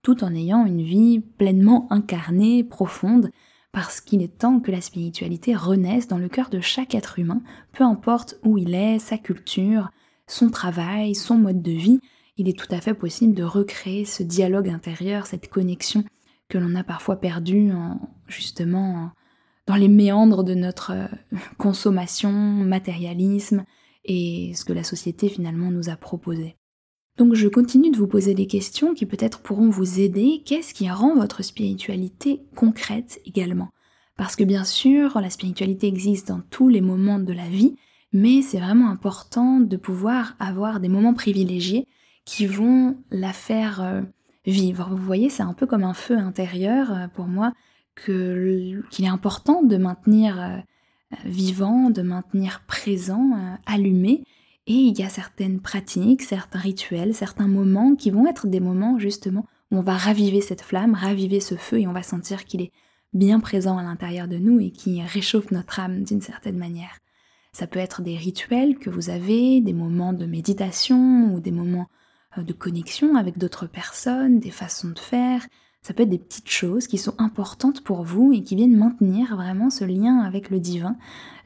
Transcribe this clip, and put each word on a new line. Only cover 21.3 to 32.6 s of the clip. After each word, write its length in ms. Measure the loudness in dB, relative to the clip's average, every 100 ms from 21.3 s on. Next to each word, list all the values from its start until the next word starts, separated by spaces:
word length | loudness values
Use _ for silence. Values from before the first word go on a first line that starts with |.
| -10 -10 -2
consommation, 720 | -2 0 0 0 -2 -4 -2
matérialisme 1300 | 0 0 2 0 0 -2 -8 -6 -2 0 0 0 -2 -4 _ _ _
et 480 | -6 -4 -2 -6 -8
ce 100 | -8
que 80 | -6
la 120 | -6
société 440 | -6 -8 -8 -2 -2
finalement 440 | -2 -6 -4 -4
nous 180 | -4 -6
a 60 | -10
proposé. 580 | -10 -10 -8 -8 -10 -14 _ _ _ _ _ 2
Donc 160 | 4
je 140 | 6 4
continue 420 | 4 4 6 6
de 60 | 4
vous 100 | 2
poser 280 | 2 2
des 120 | 0 0
questions 460 | -2 -4 -2 0
qui 120 | 0 -4
peut-être 340 | -2 -4 -4
pourront 300 | -4 2 4
vous 300 | 4 0 2
aider. 420 | 0 2 2 2
Qu'est-ce 300 | -2 -4 -4
qui 140 | -4 -4
rend 260 | 2 4 4
votre 260 | 2 -4
spiritualité 1000 | -10 -4 -4 -4 -6 -6 -6 -4 -4 -4 -6
concrète 680 | 2